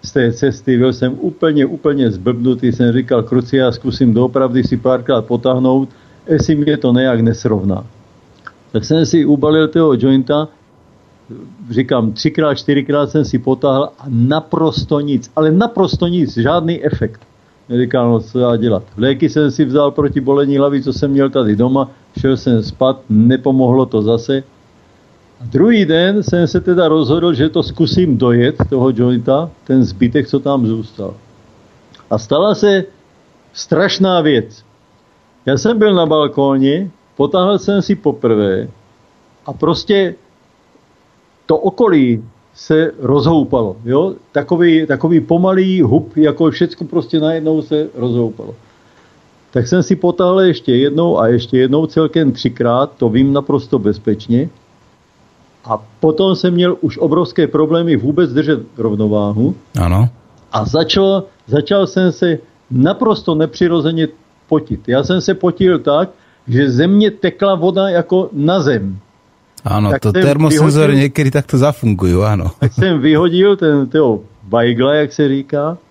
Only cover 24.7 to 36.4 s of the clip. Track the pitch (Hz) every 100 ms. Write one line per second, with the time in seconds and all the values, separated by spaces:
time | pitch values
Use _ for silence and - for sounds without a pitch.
24.7 | _ _ _ _ _ _ _ 120 131 208
25.7 | 226 175 160 180 208 208 175 165 180 180
26.7 | 180 165 160 131 160 170 139 156 165 -
27.7 | - 165 - 180 120 123 120 120 156 104
28.7 | 131 131 113 123 123 123 139 165 - -
29.7 | 131 104 95 120 147 131 139 139 139 110
30.7 | 113 110 - 98 - _ _ _ _ _
31.7 | _ _ - _ 107 - 143 202 214 208
32.7 | 196 175 _ _ _ _ _ _ - -
33.7 | 151 190 - 190 180 156 127 110 - _
34.7 | _ _ _ _ _ _ _ - 135 214
35.7 | 233 214 185 160 156 147 147